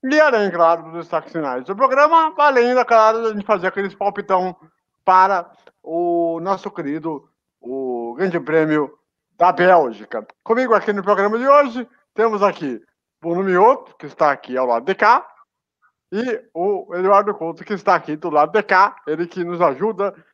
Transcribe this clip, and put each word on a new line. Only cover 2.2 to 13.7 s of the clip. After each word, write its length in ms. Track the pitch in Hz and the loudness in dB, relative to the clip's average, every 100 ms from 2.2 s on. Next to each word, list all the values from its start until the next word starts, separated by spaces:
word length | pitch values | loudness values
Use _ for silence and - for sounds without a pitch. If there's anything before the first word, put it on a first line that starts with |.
| 320 302 | 0 2
além, 340 | 294 262 240 | 2 4 2
é 140 | 254 240 | 2 2
claro, 500 | 226 220 226 226 208 | 4 4 2 -2 -6
de 100 | 196 | -2
fazer 220 | 208 185 | -2 -2
aqueles 260 | 196 196 | -4 -8
palpitão 640 | 196 202 202 202 185 185 175 _ _ _ _ | -4 -6 -6 -2 -2 -2 -8 _ _ _ _
para 480 | - 185 190 190 175 _ _ _ - | 2 4 4 2 -4 _ _ _ -8
o 520 | 165 175 170 170 165 | -4 -2 0 -2 -4
nosso 300 | 180 190 196 | -4 -6 -6
querido, 580 | 196 147 151 156 147 _ _ _ _ | -10 -8 -8 -8 -12 _ _ _ _
o 540 | 120 135 131 123 117 120 | -12 -8 -6 -6 -8 -6
Grande 220 | 185 170 | -4 -4
Prêmio 520 | 139 160 156 151 139 _ _ _ _ _ | -2 0 0 -2 -4 _ _ _ _ _
da 140 | 175 | 0
Bélgica. 760 | 175 180 180 135 107 107 113 104 _ | 4 4 4 4 -6 -12 -12 -12 _
Comigo 300 | - 226 254 | -4 -2 2
aqui 180 | 214 202 | 0 0
no 120 | 202 | -4
programa 340 | 190 196 202 220 | -2 0 0 -2
de 100 | 262 | 4
hoje, 400 | 285 285 233 233 _ _ - | 4 4 -4 -12 _ _ -2
temos 260 | 226 208 | -2 2
aqui 400 | 196 - 147 113 _ _ _ _ | 0 -2 -8 -8 _ _ _ _
Bruno 220 | 165 170 | -6 -4
Mioto, 520 | 190 180 214 | 0 4 4